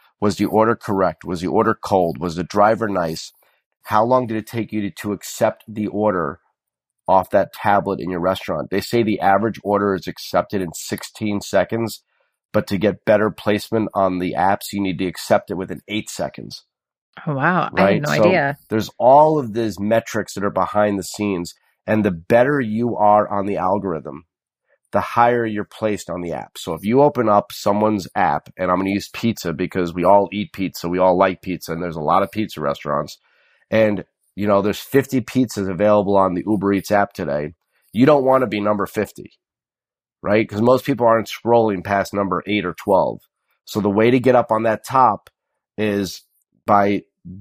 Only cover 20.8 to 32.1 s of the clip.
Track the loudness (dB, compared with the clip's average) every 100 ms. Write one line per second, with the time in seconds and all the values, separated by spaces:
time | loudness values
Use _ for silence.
20.8 | 2 0 -6 -4 -2 -2 -6 -12 _ _
21.8 | -2 2 2 -2 2 4 4 2 -2 -2
22.8 | -2 2 4 4 4 -2 -2 -2 0 -2
23.8 | -2 -6 -8 -14 _ _ _ _ _ _
24.8 | _ -4 -2 2 4 4 -2 -4 -8 -6
25.8 | -4 -4 -6 -8 -8 -8 -10 -12 -8 -6
26.8 | 0 4 4 4 2 2 2 -4 -2 2
27.8 | 2 0 -4 0 0 0 -6 -6 -2 0
28.8 | 0 -4 -6 -4 -4 -4 -6 -4 -4 -4
29.8 | -4 0 4 4 4 -4 -8 -6 -8 -6
30.8 | -6 2 2 4 2 0 -8 -10 -8 -8
31.8 | -8 -6 0